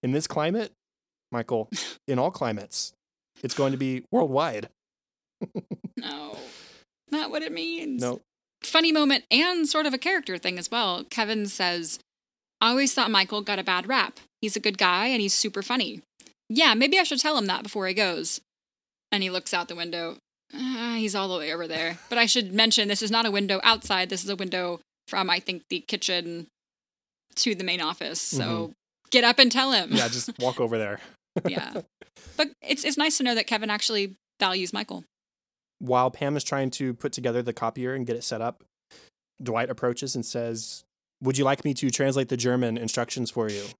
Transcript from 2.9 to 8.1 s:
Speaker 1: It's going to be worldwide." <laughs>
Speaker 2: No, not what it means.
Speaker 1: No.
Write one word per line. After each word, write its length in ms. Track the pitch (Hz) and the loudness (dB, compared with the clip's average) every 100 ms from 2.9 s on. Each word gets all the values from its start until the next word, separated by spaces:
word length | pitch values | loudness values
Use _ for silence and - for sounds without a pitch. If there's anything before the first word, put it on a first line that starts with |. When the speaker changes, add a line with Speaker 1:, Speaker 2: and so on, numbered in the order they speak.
| _ _ _ _ _ | _ _ _ _ _
Speaker 1:
It's 120 | 131 | -6
going 180 | - 135 | 0 0
to 60 | 131 | 0
be 260 | 135 127 - | -2 -4 0
worldwide." 580 | 233 143 135 160 110 104 _ _ _ _ _ _ _ | 2 2 2 0 -2 -10 _ _ _ _ _ _ _
<laughs> 80 | 196 208 - - 190 - | -10 -8 -10 -12 -10 -10
Speaker 2:
No, 400 | - 143 147 - - - - - _ _ _ | -8 -8 -10 -14 -14 -18 -20 -20 _ _ _
not 180 | 294 311 | -4 -2
what 120 | 302 | -4
it 100 | 311 | -4
means. 500 | 330 330 330 311 254 | -6 -4 -4 -4 -2
Speaker 1:
No. 180 | 240 | -2